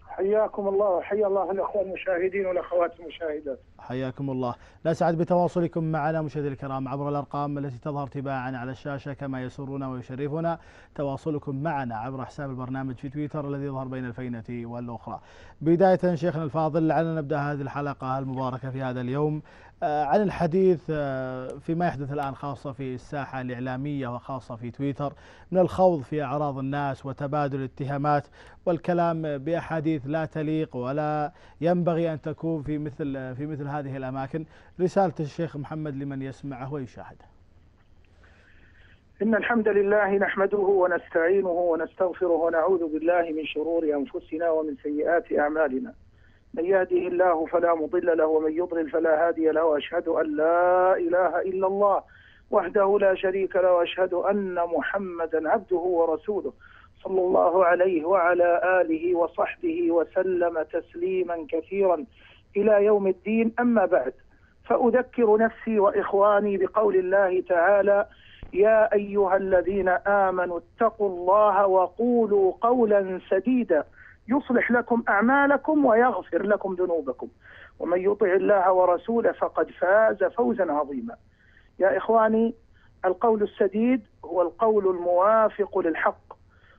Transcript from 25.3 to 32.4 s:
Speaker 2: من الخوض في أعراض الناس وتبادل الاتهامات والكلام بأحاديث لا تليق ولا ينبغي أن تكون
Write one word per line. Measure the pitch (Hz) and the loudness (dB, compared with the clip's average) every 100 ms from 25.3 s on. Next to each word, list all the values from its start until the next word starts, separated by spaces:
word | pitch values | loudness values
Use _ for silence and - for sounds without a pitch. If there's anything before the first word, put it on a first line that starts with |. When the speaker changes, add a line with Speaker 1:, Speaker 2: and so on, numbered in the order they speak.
| - - | -20 -4
Speaker 2:
من | 180 | 2
الخوض | 175 - 185 165 | 2 4 2 2
في | 123 151 | -2 -6
أعراض | 135 147 147 135 | -4 -4 -4 -4
الناس | 135 143 143 131 135 | -6 -4 -4 -6 -10
وتبادل | 131 143 147 143 135 | -10 -6 -2 -2 -4
الاتهامات | 131 - 135 139 147 147 - - - - - | -8 -8 -6 -2 0 0 -2 -14 -20 -8 -4
والكلام | 165 - 175 170 165 156 143 | -2 0 0 0 -2 -4 -6
بأحاديث | 139 170 - 160 156 156 131 | -4 -4 -4 -4 -2 -2 -2
لا | 160 | -4
تليق | 156 160 151 156 156 131 | -4 -4 -4 -2 -4 -6
ولا | 123 143 151 151 147 - - - | -6 -4 -2 -2 -4 -8 -20 -4
ينبغي | 156 180 175 165 165 | 0 0 0 0 -2
أن | 156 | -4
تكون | 165 147 | -8 -8